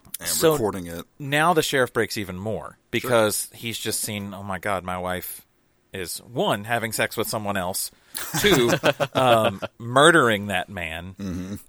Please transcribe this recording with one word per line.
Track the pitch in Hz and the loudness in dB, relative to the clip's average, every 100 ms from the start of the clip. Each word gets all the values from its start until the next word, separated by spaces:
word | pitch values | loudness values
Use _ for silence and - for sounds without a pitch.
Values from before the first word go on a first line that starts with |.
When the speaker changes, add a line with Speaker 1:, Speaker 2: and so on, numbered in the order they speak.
| - - | -16 -12
Speaker 1:
and | 85 | -6
Speaker 2:
So | - 165 | 2 2
Speaker 1:
recording | 151 107 92 87 | 4 0 -2 -8
it. | 82 - - | -12 -14 -12
Speaker 2:
now | 139 147 165 | -4 2 4
the | 160 | 4
sheriff | 147 139 123 | 2 2 0
breaks | 120 104 110 | 0 -2 -2
even | 92 90 | -6 -6
more | 107 92 67 | -6 -6 -8
Speaker 1:
Sure. | - _ | -18 _
Speaker 2:
because | 117 127 120 107 - - | -2 2 4 4 2 -6
he's | - 117 104 | -8 -8 -6
just | 113 101 | -4 -4
seen, | - 104 101 | -4 -6 -8
"Oh | 98 | -10
my | 101 92 | -8 -6
God, | 107 95 | -2 -2
my | 90 90 | -2 -4
wife | 90 90 - - _ _ _ _ _ | -4 -4 -6 -14 _ _ _ _ _
is, | 95 85 - | -10 -8 -10
one, | - 123 202 110 | -8 -4 -2 -2
having | 104 117 110 | -2 -2 -2
sex | 107 110 | -2 -2
with | - 104 | -2 -4
someone | 113 101 98 | -4 -4 -2
else, | 90 98 - _ _ - - 156 | -2 -4 -8 _ _ -10 -6 0
two, | 208 156 120 135 156 | 4 4 4 2 0
Speaker 1:
<laughs> | - 139 | 0 -2
Speaker 2:
um, | - 127 117 113 98 98 - | 2 4 6 4 -2 -10 -10
murdering | 117 127 156 165 120 104 104 | 0 6 8 8 6 2 0
that | 92 - | -4 -4
man | 98 82 82 90 95 | -6 -8 -8 -10 -10
Speaker 1:
Mm-hmm. | 98 90 92 101 | -8 -6 -8 -10